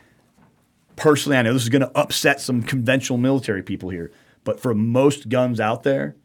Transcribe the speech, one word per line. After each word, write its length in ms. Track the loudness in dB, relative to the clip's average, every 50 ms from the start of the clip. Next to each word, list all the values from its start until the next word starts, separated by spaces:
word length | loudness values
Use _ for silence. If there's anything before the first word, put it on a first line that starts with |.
| _ _ _ _ _ _ _ _ _ _ _ _ _ _ _ _ _ _ _
personally, 420 | 0 4 4 4 4 2 0 0 2
I 40 |
know 120 | 2 2 2
this 100 | 0 0
is 60 | 0
gonna 220 | 0 0 0 0 0
upset 440 | -2 -2 -2 -2 0 2 2 2 0
some 240 | -2 -4 -2 -2 -2
conventional 540 | -2 -4 -2 0 0 0 0 0 -2 -2 0
military 440 | 0 2 0 0 0 -2 -4 -4
people 280 | -4 -6 -8 -8 -6 -8
here, 220 | -8 -8 -8 -10 -14 _ _ _ _ _ -6
but 160 | -6 -4 -2
for 140 | -2 -2 0
most 540 | 0 0 2 2 4 4 4 2 0 -4 -2
guns 300 | 0 0 0 0 0 0
out 240 | -2 -2 -2 -2 0
there 320 | 0 0 0 -2 -6 -8 _